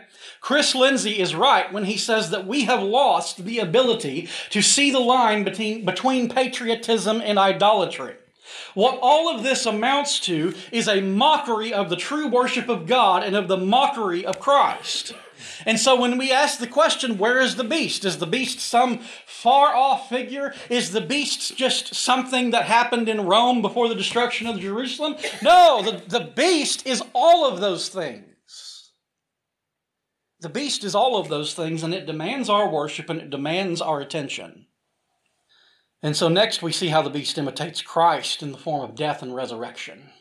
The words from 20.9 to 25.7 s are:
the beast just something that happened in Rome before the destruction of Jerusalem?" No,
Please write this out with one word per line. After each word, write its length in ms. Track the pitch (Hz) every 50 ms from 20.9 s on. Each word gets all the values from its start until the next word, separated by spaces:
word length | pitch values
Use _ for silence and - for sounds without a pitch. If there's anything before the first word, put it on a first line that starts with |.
the 100 | 185 220
beast 560 | 180 254 277 294 269 - - - - - -
just 380 | - 262 247 - - - - -
something 560 | - - 247 247 254 254 - 262 254 247 233
that 140 | 233 220 -
happened 440 | 190 226 240 240 240 240 233 226 220
in 160 | 220 214 196
Rome 360 | 170 196 226 240 247 247 233
before 260 | 202 190 - 240 233
the 80 | 226 220
destruction 520 | 185 190 - - 233 247 240 - - 226
of 120 | 233 214 185
Jerusalem?" 560 | 185 196 202 233 269 247 - - 294 302 - - 214 196 - -
No, 400 | 214 302 349 359 349 320